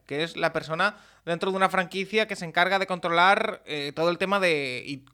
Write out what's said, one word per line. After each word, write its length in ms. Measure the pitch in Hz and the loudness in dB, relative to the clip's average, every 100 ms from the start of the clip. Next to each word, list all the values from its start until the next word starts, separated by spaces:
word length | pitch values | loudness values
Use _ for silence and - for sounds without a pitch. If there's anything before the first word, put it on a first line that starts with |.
que 200 | - 139 | -8 -4
es 120 | 165 - | -4 -2
la 160 | 165 | -2
persona 460 | 160 135 165 196 208 - _ | -2 -4 -2 -2 -2 -18 _
dentro 260 | - 170 190 | -6 -4 -2
de 40 | 190 | 2
una 140 | 185 | 2
franquicia 580 | 185 175 190 190 214 214 | 2 -2 -4 -2 0 -2
que 80 | 202 | -4
se 80 | |
encarga 340 | 175 165 180 190 | -4 2 2 2
de 80 | 190 | 0
controlar, 760 | 180 175 170 185 202 - 180 | -4 0 4 6 6 2 -6
eh, 280 | - 147 143 143 | -8 -6 -6 -2
todo 140 | 165 | 0
el 80 | 175 | 0
tema 220 | 190 202 | 0 2
de, 420 | 185 151 135 123 | 2 2 0 -6
y 220 | - 139 - | -8 -12 -10